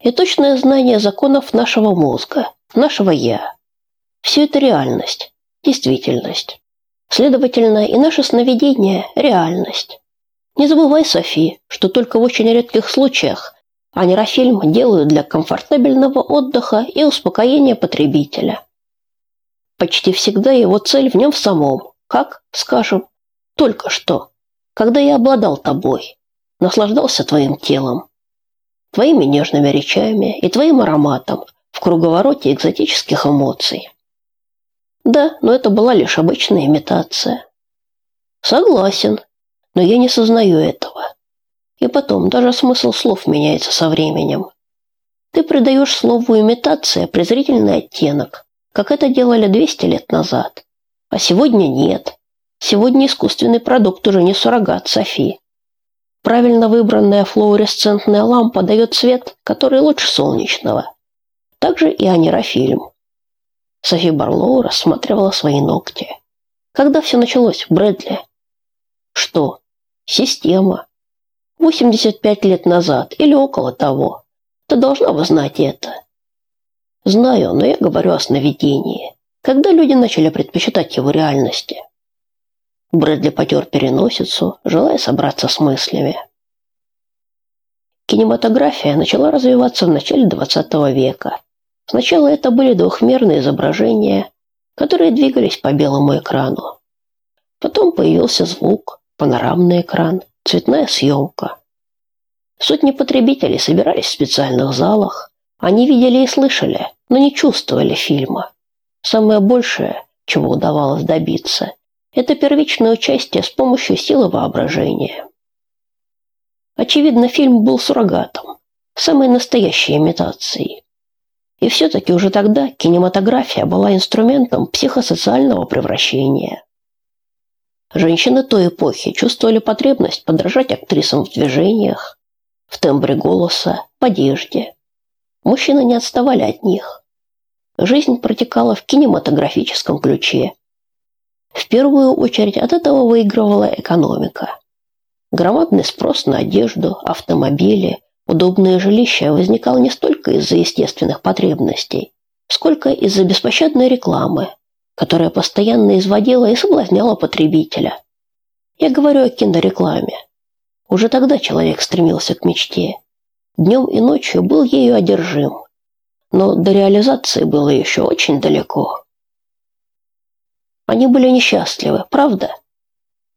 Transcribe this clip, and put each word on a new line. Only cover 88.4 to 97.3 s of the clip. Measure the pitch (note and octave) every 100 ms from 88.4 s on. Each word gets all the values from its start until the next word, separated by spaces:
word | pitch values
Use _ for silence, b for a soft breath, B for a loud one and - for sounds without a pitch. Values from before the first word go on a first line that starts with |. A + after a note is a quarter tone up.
| A3+ A3+ C#4+ - - D3
начала | - G#3+ D4
развиваться | D4+ B3+ B3+ B3 - F3
в |
начале | D3+ - C#4+ A3
двадцатого | - - - D#3 D#3 C#3+
века. | C3 B2+ C3+ - - - _ _ _ -
Сначала | A#3+ B3 E4+ C#4+
это | D4 C4
были | A#3 C4
двухмерные | G3+ F3 - A#3 C4 A3+ D3+
изображения, | C3+ C#3+ D3 D#3+ A3 A3 G#3 G3 G3 _ _ _ _
которые | - D4 F4+ E4
двигались | A#3+ C4+ C4+ G#3 -
по | -
белому | C#3+ D3 C#3 C#3+ C#3+
экрану. | - C3+ C3 - - - _ _ _ _ _